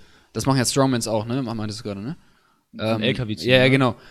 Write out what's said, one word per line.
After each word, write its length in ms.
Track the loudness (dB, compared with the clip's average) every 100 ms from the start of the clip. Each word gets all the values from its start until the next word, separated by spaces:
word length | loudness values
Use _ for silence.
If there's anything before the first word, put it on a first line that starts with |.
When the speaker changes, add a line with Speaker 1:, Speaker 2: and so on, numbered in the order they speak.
| -16 _ _
Speaker 1:
das 120 | -4 0
machen 120 | 2
ja 80 | 2
Strongmans 420 | 2 2 0 0
auch, 180 | -2 -2
ne? 160 | -4
Meintest 380 | -4 -6 -6 -8
du 40 |
gerade, 180 | -8 -8
ne? 160 | -8 -12 _ _ _ _ _
Speaker 2:
Ein 240 | -6 -2 0
Speaker 1:
Ähm, 40 |
Speaker 2:
L 120 | -2
K 140 | -2 -4
W 80 | -4
ziehen, 140 | 2
Speaker 1:
ja, 80 | 4
ja, 60 |
Speaker 2:
ne? 80 | 6
Speaker 1:
genau. 240 | 4 2 0 -12